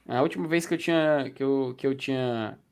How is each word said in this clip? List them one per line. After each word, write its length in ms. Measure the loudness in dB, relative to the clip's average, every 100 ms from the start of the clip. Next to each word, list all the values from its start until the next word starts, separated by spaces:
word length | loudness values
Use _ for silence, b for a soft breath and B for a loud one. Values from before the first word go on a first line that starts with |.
| -2
A 140 | 0
última 240 | 2 0 -2
vez 180 | 0 0
que 80 |
eu 40 | -2
tinha, 540 | 0 2 4 2 0 -2
que 80 |
eu, 320 | 0 0 0 -2
que 80 | -2
eu 100 | -2
tinha 640 | -2 -2 0 -2 -4 -8 _